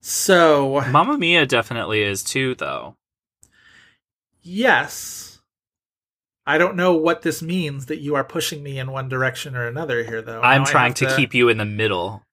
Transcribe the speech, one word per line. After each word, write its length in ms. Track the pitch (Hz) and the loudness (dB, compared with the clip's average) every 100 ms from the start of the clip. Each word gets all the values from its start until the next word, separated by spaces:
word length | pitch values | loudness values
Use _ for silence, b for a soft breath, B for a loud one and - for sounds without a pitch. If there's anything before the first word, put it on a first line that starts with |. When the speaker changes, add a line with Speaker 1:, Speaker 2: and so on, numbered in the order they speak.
Speaker 1:
So 800 | - - - 185 165 143 139 139 127 | -6 -4 2 6 6 6 2 0 2
Speaker 2:
Mamma 260 | 143 202 294 | 2 2 0
Mia 300 | 170 170 143 | 2 2 4
definitely 560 | 120 113 120 87 107 | 0 0 -6 -4 0
is 200 | 101 98 | 0 -2
too, 300 | - 135 131 | -4 -4 -4
though. 420 | 127 71 67 60 - _ _ _ _ _ b b b b b _ _ _ _ | -4 -6 -8 -10 -20 _ _ _ _ _ b b b b b _ _ _ _
Speaker 1:
Yes. 960 | 175 190 247 143 143 - - - - _ _ _ _ _ _ _ _ _ _ _ - | -12 -2 2 4 2 -8 -14 -16 -18 _ _ _ _ _ _ _ _ _ _ _ -2
I 140 | 156 | 2
don't 160 | 180 190 | 2 2
know 180 | 185 | 2
what 300 | 165 160 165 | 4 2 0
this 180 | 165 151 | -2 -4
means 460 | 160 180 156 139 131 | -4 -4 -4 -6 -8
that 120 | 156 | -8
you 140 | 143 143 | -4 -4
are 80 | |
pushing 380 | 131 175 156 156 | -2 -4 -6 -6
me 160 | 143 135 | -10 -10
in 140 | 131 | -8
one 180 | 135 131 | -8 -6
direction 460 | 131 131 127 147 127 | -2 -2 -4 -10 -8
or 100 | 120 | -6
another 380 | 131 160 120 | -6 -4 -4
here, 180 | 113 113 | -4 -8
though. 200 | 113 113 | -10 0
Speaker 2:
I'm 200 | 123 135 | 4 4
Speaker 1:
Now 60 | 139 | 4
I 40 | |
Speaker 2:
trying 180 | 143 123 | 4 2
Speaker 1:
have 40 | 120 | 0
Speaker 2:
to 80 | 131 | 0
Speaker 1:
to 80 | 135 | 0
Speaker 2:
keep 180 | 127 | 0
you 160 | 123 120 | 4 4
in 80 | 110 | 2
the 80 | 104 | -2
middle. 580 | 104 107 92 90 107 _ | -2 -2 -2 -4 -10 _